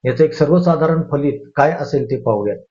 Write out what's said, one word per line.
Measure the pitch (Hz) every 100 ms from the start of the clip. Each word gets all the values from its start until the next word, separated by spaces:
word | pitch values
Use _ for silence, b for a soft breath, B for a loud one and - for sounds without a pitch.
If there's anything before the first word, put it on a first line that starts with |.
| 127
याचं | 127
एक | 156
सर्वसाधारण | - 143 175 175 160 160 165 -
फलित | 143 143 - - -
काय | 147
असेल | 165 139 139 139
ते | 131
पाहूयात. | 117 107 101 95 -